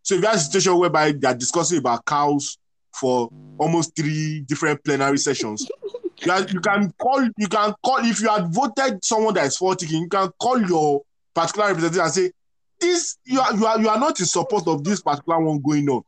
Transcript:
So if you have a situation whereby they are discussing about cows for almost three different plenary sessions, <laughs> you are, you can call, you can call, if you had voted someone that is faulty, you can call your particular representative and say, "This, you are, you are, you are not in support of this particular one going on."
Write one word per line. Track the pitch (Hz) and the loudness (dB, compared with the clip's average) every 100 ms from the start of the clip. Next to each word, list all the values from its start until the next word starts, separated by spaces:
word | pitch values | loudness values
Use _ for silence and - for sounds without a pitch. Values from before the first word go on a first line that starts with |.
So | - | 0
if | 185 | 0
you | 208 | 2
have | 214 | 2
a | |
situation | 147 190 185 175 | 0 0 2 4
whereby | 175 156 151 | 4 4 2
they | 143 131 | 2 0
are | |
discussing | 123 127 170 160 170 | 0 -2 0 0 0
about | 123 120 | 0 -2
cows | - 147 147 143 139 - _ _ _ | 0 0 2 0 -2 -12 _ _ _
for | - 131 127 120 - - - | -4 0 0 -2 -8 -20 -4
almost | 156 170 165 | 0 0 0
three | - 147 156 156 156 | -4 -2 -2 -4 -6
different | 135 147 156 143 | -6 -2 -2 -2
plenary | - 139 139 139 | -2 0 2 2
sessions, | 143 131 113 107 - - 403 | 0 -2 -4 -6 -10 -10 -12
<laughs> | - 359 - | -10 -10 -6
you | 170 | -2
are, | 185 196 | 0 -2
you | 185 | -2
can | 202 202 196 - | 0 0 -2 -2
call, | 247 269 247 208 | 0 2 0 -2
you | 208 | -2
can | 208 208 208 | 0 0 0
call, | 240 262 | 0 0
if | 233 190 | 0 0
you | 220 | 0
had | 214 175 | 0 0
voted | 175 269 - 269 196 | 0 0 0 -2 -2
someone | - 220 220 | -2 0 2
that | 180 | 2
is | 139 - | 0 0
faulty, | 185 185 | 0 0
you | 165 160 170 | -2 -4 0
can | 196 190 _ | 0 -2 _
call | 233 254 | 0 2
your | 190 165 151 143 - _ _ | 2 2 2 0 -4 _ _
particular | - 165 - 208 | -2 -2 0 0
representative | 170 170 175 | 2 0 0
and | 165 | 0
say, | 180 180 - _ _ _ _ | 0 -2 -4 _ _ _ _
"This, | 349 349 - - | 0 0 -2 -10
you | 254 262 | -2 0
are, | 254 | 2
you | 208 | 2
are, | 220 220 | 2 2
you | 220 | 2
are | 220 | 2
not | 294 311 | 0 0
in | |
support | 175 180 170 208 170 | -2 -2 0 -2 0
of | 156 | -2
this | 151 208 | -2 -2
particular | - - - 165 | -2 -4 -2 0
one | 160 151 | 0 0
going | 139 147 143 | 0 0 2
on." | 120 | -2